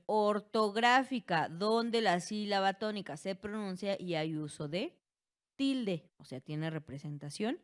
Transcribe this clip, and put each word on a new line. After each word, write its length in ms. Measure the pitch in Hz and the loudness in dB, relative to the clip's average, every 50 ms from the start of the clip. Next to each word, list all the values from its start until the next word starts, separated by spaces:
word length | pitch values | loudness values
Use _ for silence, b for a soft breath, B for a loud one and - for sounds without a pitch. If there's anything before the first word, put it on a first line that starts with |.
| _ | _
ortográfica, 1400 | - 202 214 208 208 208 208 208 - - 226 220 208 202 220 226 240 247 262 262 247 269 240 - - 180 165 147 - | -2 2 2 4 4 2 2 0 -2 0 2 2 2 2 4 4 6 6 6 4 4 0 -4 -2 0 2 2 2 0
donde 520 | 156 165 202 214 226 233 233 233 220 233 | -2 -2 0 2 2 2 2 2 2 2
la 200 | 226 196 175 180 | 4 4 4 4
sílaba 540 | 170 - 214 214 208 202 202 196 196 196 190 | 2 -2 -4 -4 -2 0 2 2 2 2 2
tónica 420 | - 226 214 208 208 185 - - | 0 -2 -4 -2 -4 -6 -8 -8
se 180 | 156 - - - | -8 -6 -6 -6
pronuncia 680 | - - 208 208 220 208 196 185 180 - 196 196 - | -6 -6 -6 -6 -4 -4 -4 -6 -4 -2 -2 -2 -2
y 140 | 185 180 170 | -2 -2 -2
hay 220 | 156 156 160 160 | 0 0 0 -2
uso 320 | 151 151 143 - - 156 147 | -4 -4 -6 -8 -8 -6 -4
de 280 | 151 185 240 349 - _ _ _ _ _ _ _ _ _ _ _ _ | -4 -4 -4 -4 -6 _ _ _ _ _ _ _ _ _ _ _ _
tilde, 540 | - 277 269 269 262 240 196 180 156 - _ _ - | -2 0 0 2 0 0 0 -2 -2 -4 _ _ -20
o 60 | 151 | -16
sea, 160 | - - 127 | -12 -12 -10
tiene 300 | - - 151 151 156 160 | -8 -6 -4 -4 -2 -2
representación 880 | 160 156 151 - 127 143 - 151 147 143 143 147 - - 208 220 285 359 | -4 -4 -6 -8 -10 -10 -8 -8 -8 -8 -8 -10 -8 -4 -4 -2 -4 -4